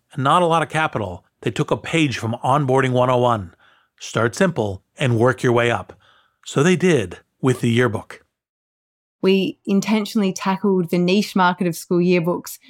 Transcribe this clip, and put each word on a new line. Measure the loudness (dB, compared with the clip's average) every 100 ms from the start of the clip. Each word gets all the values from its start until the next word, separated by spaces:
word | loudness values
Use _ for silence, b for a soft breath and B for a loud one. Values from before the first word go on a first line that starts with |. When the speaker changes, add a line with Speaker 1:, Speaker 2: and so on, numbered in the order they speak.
| _
Speaker 1:
and | -4
not | 2 2
a | 2
lot | 0
of | -2
capital, | -4 -4 -4 -8 -10 _ _
they | -6
took | -4 -2
a | -4
page | -2 0 0 -2
from | -6 -4
Onboarding | 0 0 2 2 2
one | 2 2
oh | 2
one. | 2 0 -4 -14 b b b b
Start | -6 -2 0 0
simple | 0 0 -4 -6 _ -4
and | 0 2
work | 2 2
your | 2
way | 2 2
up. | 0 -6 -18 b b b b -6
So | 0
they | 2 4
did | 2 0 -2 -10 _ _
with | 0 0
the | 0
yearbook. | 2 2 -2 -10 -20 _ _ _ _ _ _ _ _ _ _
Speaker 2:
We | 0 2 0 -6 -2
intentionally | -2 0 -2 -2 -2 -2
tackled | -2 -4 -2 0 0 0
the | 0
niche | 2 0 0 0
market | 0 0 -4
of | -6
school | -4 0
yearbooks | 2 2 0 -4 -8 -18